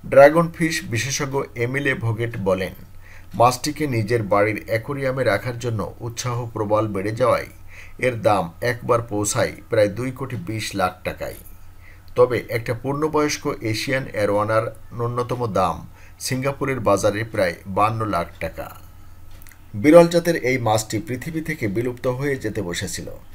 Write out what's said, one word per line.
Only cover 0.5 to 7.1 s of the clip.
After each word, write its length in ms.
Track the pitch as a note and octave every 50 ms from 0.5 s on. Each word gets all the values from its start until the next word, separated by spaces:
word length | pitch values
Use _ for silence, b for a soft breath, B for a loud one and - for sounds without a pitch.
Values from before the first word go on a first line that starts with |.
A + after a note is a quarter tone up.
ফিশ 240 | E3+ - E3 D#3+ E3 - -
বিশেষজ্ঞ 520 | A2+ A#2 A2 A2 C#3 C3+ - D3+ C3+ C3+ C#3 B2+ - -
এমিলে 380 | A#2+ A#2+ B2+ C3 C#3 C#3+ C#3 C3
ভোগেট 380 | G#2 A2 A#2 A2+ G#2+ A#2 A#2 A#2
বলেন, 360 | A#2 G2 F#2+ F#2 F#2 F#2+ F2 - - - - - B B B B B B B -
মাছটিকে 500 | A2+ A2+ B2 B2+ - - D3+ D3 - D#3
নিজের 340 | D3 B2 A2+ G#2+ G2 A#2+ A#2 G#2+
বাড়ির 360 | F#2 G2+ G2+ G#2 G#2+ G#2+ - -
অ্যাকোরিয়ামে 580 | - A2 A2+ A#2 - C#3+ C#3 C#3 C3 B2+ C3+ B2+
রাখার 340 | A2+ G2 G2+ - B2+ A#2+ A#2+
জন্য 220 | A#2+ B2 A2+ G#2+ F2+ - - -
উৎসাহ 360 | A#2+ A#2 A#2 - - B2+ A#2+ A#2+ B2
প্রবল 380 | A#2 - A2 G#2+ G2+ G#2+ G#2+ G#2+
বেড়ে 260 | G#2+ G2 G2 F#2+ G#2